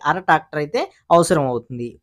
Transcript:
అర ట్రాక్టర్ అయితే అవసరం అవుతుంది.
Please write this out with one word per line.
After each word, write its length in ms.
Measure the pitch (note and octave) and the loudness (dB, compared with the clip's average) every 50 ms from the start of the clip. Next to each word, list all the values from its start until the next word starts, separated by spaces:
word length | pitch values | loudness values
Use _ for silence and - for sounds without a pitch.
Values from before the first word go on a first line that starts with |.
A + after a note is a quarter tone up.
| - | -2
అర 140 | D3+ D#3+ F#3 | -4 -4 -2
ట్రాక్టర్ 420 | F#3 - E3 D#3 D#3+ _ - D3+ | 0 0 0 0 0 _ -8 -8
అయితే 220 | D3 D3 A3 B3 E4+ - _ _ _ - | -6 -4 -4 -6 -6 -6 _ _ _ 2
అవసరం 340 | E3+ E3+ E3 - F3 D#3 C#3 C3 | 4 4 4 4 2 0 0 0
అవుతుంది. 420 | B2 A#2 A#2 - B2+ A#2+ A#2+ A#2+ - - | -2 -4 -6 -10 -12 -10 -10 -12 -12 -10